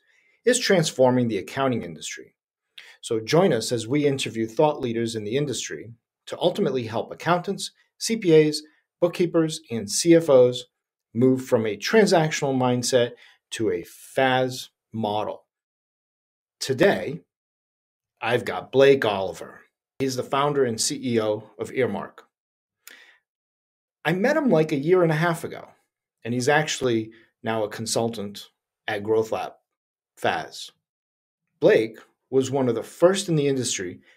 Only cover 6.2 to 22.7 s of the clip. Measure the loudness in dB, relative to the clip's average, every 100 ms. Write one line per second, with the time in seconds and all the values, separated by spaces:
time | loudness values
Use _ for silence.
6.2 | -14 -4 -2 0 -2 -2 -4 -6 -8 -6
7.2 | -2 -2 -2 -8 -10 -16 _ _ -6 -2
8.2 | 6 6 6 0 -10 _ _ _ -2 0
9.2 | 0 2 0 -4 -8 -8 -6 -2 4 4
10.2 | 6 6 6 2 -12 _ _ _ _ 2
11.2 | 2 2 0 0 0 -4 2 4 6 4
12.2 | 2 -2 -2 0 0 0 2 2 2 -4
13.2 | -20 _ _ -4 -2 -2 -6 -20 -8 0
14.2 | 2 2 -2 -6 -16 _ _ -6 -4 -2
15.2 | -4 -10 _ _ _ _ _ _ _ _
16.2 | _ _ _ _ -6 2 2 2 -4 -10
17.2 | _ _ _ _ _ _ _ _ _ _
18.2 | -2 -2 -2 -8 0 6 6 6 2 0
19.2 | -4 -8 -16 -20 _ _ _ _ -4 -4
20.2 | -2 0 0 2 0 0 -4 -4 -2 0
21.2 | 0 -4 -8 -12 -8 -2 -2 -4 -10 -16
22.2 | _ _ _ _ _